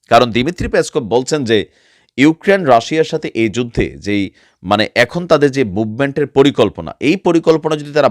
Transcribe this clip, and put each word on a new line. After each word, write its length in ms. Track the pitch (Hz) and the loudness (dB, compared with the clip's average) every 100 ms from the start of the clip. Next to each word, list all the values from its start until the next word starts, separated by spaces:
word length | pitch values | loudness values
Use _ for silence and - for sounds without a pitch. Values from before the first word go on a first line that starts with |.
| _ | _
কারণ 220 | 120 123 | 2 4
দিমিত্রি 380 | 113 131 180 226 | 0 -4 -4 -4
পেসকভ 320 | 185 160 156 | -2 -2 -4
বলছেন 440 | 110 117 131 156 | -2 -2 -2 -4
যে 260 | 120 110 87 _ _ _ _ - | 0 0 -2 _ _ _ _ 2
ইউক্রেন 440 | 143 160 - 196 160 | 2 2 0 0 4
রাশিয়ার 440 | 117 - 156 156 | 4 4 -2 -2
সাথে 160 | 160 160 | -2 -6
এই 140 | - 113 | -2 -2
যুদ্ধে 360 | 107 123 123 85 69 | -2 -4 -4 -6 -6
যেই, 240 | 85 104 95 - _ _ | -4 -2 -4 -8 _ _
মানে, 220 | 90 104 104 | -2 -2 0
এখন 280 | - 123 170 170 | 0 0 -2 0
তাদের 240 | 156 143 | 2 2
যে 120 | 131 | 0
মুভমেন্টের 640 | 120 92 113 110 139 139 143 | -2 -2 -4 -4 -4 -2 -2
পরিকল্পনা, 640 | - 139 127 107 - 80 - | 0 0 2 -2 -2 -12 -6
এই 160 | 135 190 | -2 0
পরিকল্পনা 580 | 180 170 165 160 156 156 | 0 0 2 0 0 -6
যদি 160 | 147 | -4
তারা 180 | 147 135 | 0 0